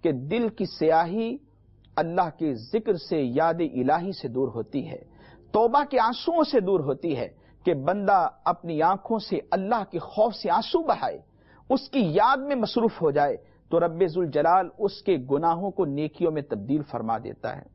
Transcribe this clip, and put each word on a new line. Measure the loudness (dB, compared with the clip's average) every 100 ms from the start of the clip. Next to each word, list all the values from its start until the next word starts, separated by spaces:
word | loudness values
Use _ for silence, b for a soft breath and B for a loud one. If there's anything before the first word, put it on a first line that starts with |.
کہ | 0
دل | -2 -2 -2 -2
کی | -2 -6 0
سیاہی | 2 4 2 -2 -4 -6 _ _ _ _ _ -4
اللہ | -2 0 0 0
کے | -4
ذکر | -4 -4 -4 0 -2
سے، | 0 -2
یاد | 0 2 0
الہی | 0 -2 -2 0 0 -2
سے | -8 -6
دور | -4 -4
ہوتی | -4 -6 -6 -6
ہے، | -12 -16 B B B -2
توبہ | 2 4 2 2
کے | 2
آنسوؤں | 2 0 -2 0
سے | 2 2
دور | 2 0
ہوتی | 0 -4 -4 -4
ہے، | -6 -10 b b
کہ | -2
بندہ | 0 0 0 2 2 2 -2
اپنی | -2 -2 -4 0
آنکھوں | 2 0 -2 -4
سے | -2 -6 -2
اللہ | -4 0 -2 -4
کے | -8
خوف | -8 0 0
سے | 2 -2
آنسو | 0 0 -2
بہائے، | 0 0 -2 -6 -14 b b b b
اس | -2 0
کی | 0
یاد | 2 4 4 2
میں | 0 -2
مصروف | 0 2 0 2
ہو | 0
جائے، | 2 2 0 b b _
تو | 2
رب | 2 2 0
ذوالجلال | 2 0 2 4 4 2 -2
اس | -4 -2
کے | 0 0 2
گناہوں | 0 2 0 -2
کو | -2
نیکیوں | -2 -2 -4 -2 -2
میں | -2
تبدیل | -4 -8 -2 -2
فرما | -2 -8 -4 -4
دیتا | -6 -10 -8 -10
ہے۔ | -14